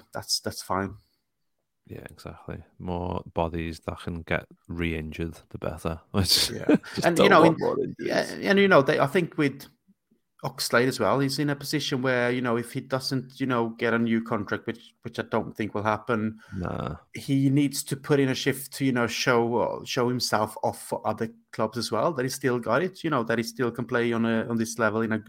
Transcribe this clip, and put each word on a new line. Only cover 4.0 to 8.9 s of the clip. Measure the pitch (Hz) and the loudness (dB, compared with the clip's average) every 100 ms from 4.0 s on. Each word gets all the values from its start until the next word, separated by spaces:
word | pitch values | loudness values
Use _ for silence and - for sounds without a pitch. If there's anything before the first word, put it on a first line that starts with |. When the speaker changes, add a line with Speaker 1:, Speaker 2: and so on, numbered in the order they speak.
Speaker 2:
can | - 85 | -8 -8
get | 80 85 - - - | -4 -4 -4 -20 -12
re-injured, | 82 85 80 78 76 85 - - | -4 -2 -2 -6 -6 -8 -8 -16
the | - | -8
better. | - 80 82 82 - | -8 -4 -6 -6 -4
<laughs> | |
Which | 104 92 - - | -2 2 2 0
Speaker 1:
Yeah. | 113 - 302 - | -2 2 2 2
Speaker 2:
just | - - | 0 2
Speaker 1:
And, | 170 | 6
you | - | 8
Speaker 2:
don't | |
Speaker 1:
know, | 180 | 8
Speaker 2:
want | 165 156 | 8 6
Speaker 1:
in, | - | 0
Speaker 2:
more | - | 0
injuries. | - - - - - 80 | -4 -4 -2 0 -2 -2
Speaker 1:
yeah, | - | 2
and, | 196 | 4
you | 196 | 8
know, | 170 | 8
they, | 135 | 6